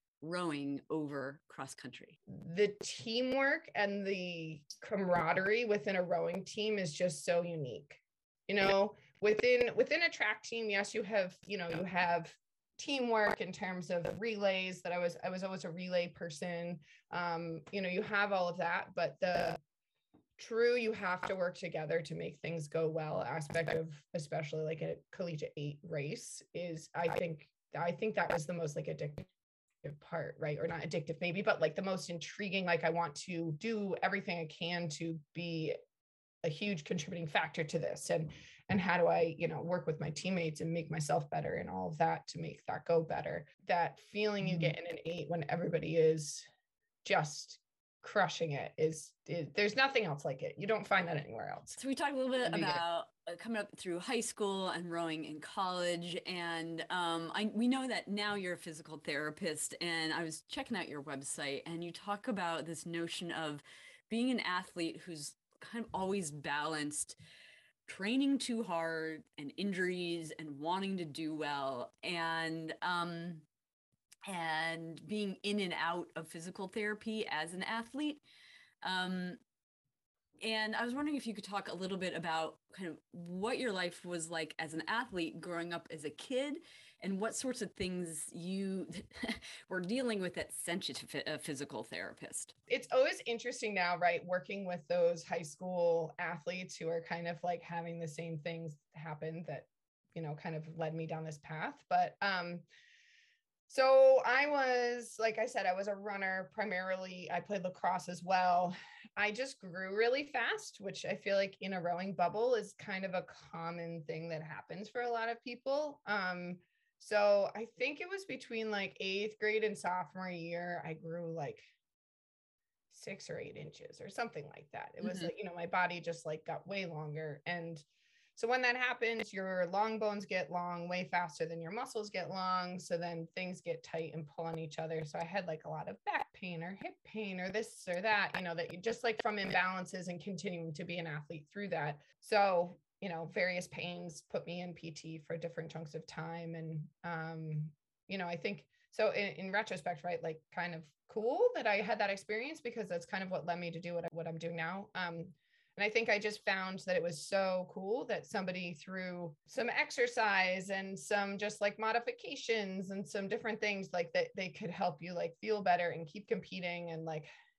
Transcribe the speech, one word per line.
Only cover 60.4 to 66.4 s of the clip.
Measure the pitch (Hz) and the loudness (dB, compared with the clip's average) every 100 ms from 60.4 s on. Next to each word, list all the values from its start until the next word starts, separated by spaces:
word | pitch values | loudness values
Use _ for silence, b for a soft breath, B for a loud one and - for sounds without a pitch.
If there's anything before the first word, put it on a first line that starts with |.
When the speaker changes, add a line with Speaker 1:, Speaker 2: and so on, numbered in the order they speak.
| - | -8
Speaker 1:
checking | 302 269 202 | -6 -2 -2
out | - | -2
your | 143 | -6
website, | 147 135 139 - 143 139 - | -6 -6 -4 -4 -2 -2 -4
and | 165 | -6
you | 170 | -6
talk | - 202 202 262 | -6 -4 -4 -2
about | 196 175 160 | 0 0 0
this | 160 160 170 | -2 -6 -4
notion | 170 170 - 170 | -2 -2 -4 -4
of | 160 156 147 - B B B B | -2 -4 -6 -12 B B B B
being | 226 254 | 0 2
an | 240 | 2
athlete | 175 180 190 180 165 - | 0 -2 -2 -4 -4 -4
who's | - 156 147 - _ - | -10 -10 -10 -12 _ -20
kind | - 233 | -10 -8
of | 220 | -4
always | - 190 202 156 | -2 0 0 -2
balanced | 147 | -4